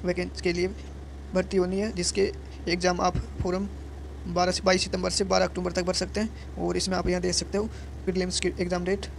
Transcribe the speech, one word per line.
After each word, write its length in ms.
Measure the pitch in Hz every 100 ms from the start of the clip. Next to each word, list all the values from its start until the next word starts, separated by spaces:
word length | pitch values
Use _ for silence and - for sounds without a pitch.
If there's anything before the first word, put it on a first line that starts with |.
vacancy 380 | 180 175 180 -
के 120 | 180
लिए 140 | 175 - - - - - - -
भर्ती 240 | 185 185 196
होनी 220 | 180 190
है, 120 | 214
जिसके 400 | 185 175 - 196 - - - -
exam 320 | 175 180 175
आप 160 | 180 -
forum 500 | - - 185 185 202 - - - - - -
बारह 240 | 175 180
से, 100 | 180
बाईस 200 | 185 185
सितंबर 260 | 185 185 185
से 140 | -
बारह 220 | 196 185 185
अक्टूबर 260 | - 180
तक 120 | 180
भर 100 | 180
सकते 260 | 185 180 202
हैं। 360 | 220 - - -
और 220 | 175 180
इसमें 200 | 185 180
आप 100 | 180
यहाँ 120 | 180
देख 120 | 180
सकते 240 | 170 - 202
हो 60 | 220 - - - -
prelims 340 | 180 180 180
की 80 | 180
एग्जाम 360 | 180 180 180
date 220 | 175 196 -